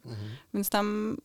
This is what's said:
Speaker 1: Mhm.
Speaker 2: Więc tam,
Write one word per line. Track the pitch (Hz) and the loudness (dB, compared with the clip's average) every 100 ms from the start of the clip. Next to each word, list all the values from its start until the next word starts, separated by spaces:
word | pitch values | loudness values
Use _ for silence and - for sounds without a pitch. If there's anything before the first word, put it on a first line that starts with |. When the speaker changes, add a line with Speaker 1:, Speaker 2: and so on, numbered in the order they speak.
| - | -6
Speaker 1:
Mhm. | 107 104 123 - | -6 -6 -8 -4
Speaker 2:
Więc | 202 196 | -2 2
tam, | 208 208 214 214 233 | 4 4 2 0 -2